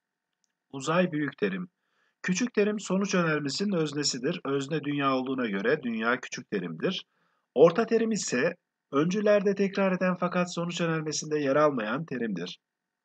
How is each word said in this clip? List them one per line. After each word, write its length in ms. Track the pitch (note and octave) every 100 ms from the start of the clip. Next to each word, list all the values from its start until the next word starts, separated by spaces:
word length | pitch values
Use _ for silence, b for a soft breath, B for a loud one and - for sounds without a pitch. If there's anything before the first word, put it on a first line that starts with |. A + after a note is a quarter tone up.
| _ _ _ _ _ _ _
Uzay 400 | C#3 C3 F3 F3+
büyük 260 | D3 C#3+ -
terim. 320 | G2+ F#2 F2+ _ _ _ _ _
Küçük 300 | - F#3 A#3+
terim 260 | - G3+ G#3+
sonuç 360 | - F#3+ G3 F#3+
önermesinin 600 | E3 D3+ C#3+ C#3 G#3 F3
öznesidir. 680 | D3+ C#3+ C#3 C3 C3 F3+ C#3
Özne 380 | C#3 C3+ D#3
dünya 320 | C#3 C#3+ C#3 C3+
olduğuna 320 | C3 C3 A#2
göre 360 | G2 A#2 D#3
dünya 360 | A#2+ A2+ A2+ B2+
küçük 300 | - - -
terimdir. 560 | G2+ F2 D#2+ E3+ F#3 - _ _ _ _ A#3+
Orta 300 | E3+ E3+ A3+
terim 260 | A3+ A3+
ise 440 | G3 - B3 F3+ - _ _ _
öncülerde 640 | C3+ E3 G#3 G#3 G#3 G3 G3
tekrar 360 | G3 G3 G3
eden 240 | F#3 F#3 F3+
fakat 340 | F3 F3+ F3
sonuç 280 | F3 E3+ E3+
önermesinde 580 | E3 D#3+ D#3 D3 D#3 D3+
yer 160 | C#3 D3
almayan 500 | D3+ C3 G#2+ C3 D#3+
terimdir. 540 | B2+ A#2 F2+ F2 - _ _ _ _